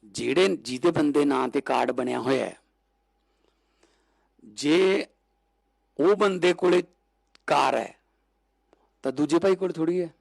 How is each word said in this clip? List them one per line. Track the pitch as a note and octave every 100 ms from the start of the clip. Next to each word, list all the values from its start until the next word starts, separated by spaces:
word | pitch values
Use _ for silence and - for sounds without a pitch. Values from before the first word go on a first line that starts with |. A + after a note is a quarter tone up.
| -
ਜਿਹੜੇ, | - A#2+ C#3 G3 F3+
ਜਿਹਦੇ | B2+ B2+ F3
ਬੰਦੇ | E3 D3 C#3+ C#3+
ਨਾਂ | C3+ B2+
ਤੇ | C#3+
ਕਾਰਡ | C#3 C3 A#2+
ਬਣਿਆ | B2 B2+ B2
ਹੋਇਆ | A#2 C3+ G#2
ਹੈ, | - _ _ _ _ _ _ _ _ _ _ _ _ _ _ _ _ _ _ A2+
ਜੇ | G#2 D3 E3+ F#3+ G3 - _ _ _ _ _ _ _ _ -
ਉਹ | E3 G3+
ਬੰਦੇ | G3+ F#3 F3
ਕੋਲੇ | F3 F3+ F3 E3+ _ _ _ _ _ -
ਕਾਰ | C#3+ C3+ B2
ਹੈ, | G#2+ - _ _ _ _ _ _ _ _ _ _
ਤਾਂ | C3+
ਦੂਜੇ | C3 D3 E3
ਭਾਈ | F#3+ F#3
ਕੋਲ | F#3
ਥੋੜ੍ਹੀ | D#3+ D#3+ F3+
ਹੈ। | E3+ _